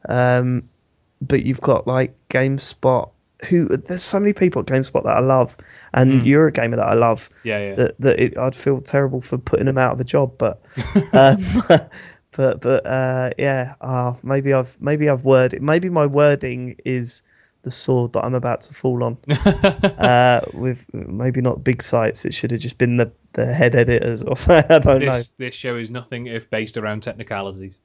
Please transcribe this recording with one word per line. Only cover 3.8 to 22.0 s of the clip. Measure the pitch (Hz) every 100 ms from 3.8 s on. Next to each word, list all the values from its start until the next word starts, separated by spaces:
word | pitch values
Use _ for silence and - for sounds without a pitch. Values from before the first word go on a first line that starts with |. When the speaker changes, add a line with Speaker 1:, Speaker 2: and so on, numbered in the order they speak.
| - 180
Speaker 1:
so | - 196
many | 208
people | 202 185 135
at | 98
GameSpot | 131 135 -
that | 131 -
I |
love, | 131 131 120 - - - -
and | - 127 135
Speaker 2:
Mm. | 123
Speaker 1:
Eurogamer | 143 156 - 117 117
that | 107
I |
love, | 113 117 110 - _
Speaker 2:
Yeah, | 113 104 101
yeah. | 98
Speaker 1:
that, | 127 -
that | 135 -
it, | 127 -
I'd | 127
feel | 127 - 135
terrible | 127 139 139 131
for | 123 131
putting | - - 131
them | 135
out | 127
of | 123
a |
job, | 123 156 135 -
but, | 113 - _ - -
Speaker 2:
<laughs> | 208 -
Speaker 1:
um, | - 135 113 95 196 -
<laughs> | 160 - - - - _ -
but, | 135 -
but, | 120 131 -
uh, | 131 131 131 127 -
yeah, | 139 135 127 -
uh, | - 127 123 123
maybe | 120 135 139
I've, | 135 123 _
maybe | 143 151 151
I've | 135
worded, | 135 135 127 -
maybe | 135 160 180
my | 170 147
wording | 143 147 143 131 123 123 -
is | - 127 120 - _ _ _ _
the | -
sword | 120 - 127 120
that | -
I'm | 113
about | 127 123 117
to | -
fall | - 135 123
on. | 120 117
Speaker 2:
<laughs> | - 147 - 170 196 - 196 -
Speaker 1:
Uh, | - 123 123 123 -
with | - 127 123 _
maybe | - - 98 123 127
not | 127 -
big | 131 123
sites, | - 120